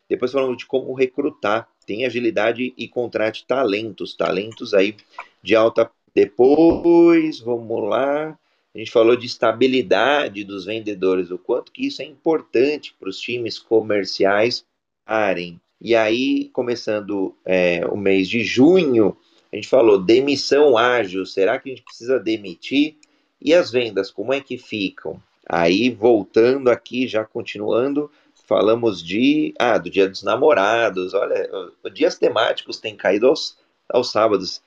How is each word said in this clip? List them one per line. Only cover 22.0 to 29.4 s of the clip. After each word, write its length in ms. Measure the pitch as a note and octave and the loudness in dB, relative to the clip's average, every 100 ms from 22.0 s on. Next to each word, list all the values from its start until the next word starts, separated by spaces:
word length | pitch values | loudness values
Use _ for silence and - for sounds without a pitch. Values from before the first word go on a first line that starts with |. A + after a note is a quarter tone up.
| A#2 C3 | -4 -2
demitir? 760 | G2+ E3 F#2 E3+ - C3+ D3+ - _ _ _ _ | -2 -6 -8 -16 -4 -2 -2 -4 _ _ _ _
E 140 | C#3 | 2
as 160 | E3+ B2+ | 2 2
vendas, 400 | A#2+ A#2 G2 G2 | -2 -2 -4 -6
como 240 | - A2 | -8 -4
é 80 | C#3 | -4
que 160 | C#3 B2 | -6 -14
ficam? 600 | - A2 F#2+ - D#2 D#2+ _ _ - | -10 -6 -6 -6 -12 -14 _ _ -6
Aí, 400 | E2+ E2+ F#2+ B2 | 0 2 2 0
voltando 800 | G#2+ A2+ A2+ F#2+ - A#2+ C3+ B2+ | 0 2 2 2 2 2 2 0
aqui, 380 | A2+ - A#2+ B2+ | 0 -2 -6 -4
já 180 | G#2 | -4
continuando, 840 | A2 A#2+ G2 G#2 G#2 G#2+ C3+ C#3+ D3 _ _ _ _ | -6 -8 -12 -8 -4 -2 0 -4 -6 _ _ _ _
falamos 560 | G#2 G2 A#2 A#2 F2+ | 0 2 2 0 -4
de, 520 | E2 G2+ C3 D3+ | -6 0 2 2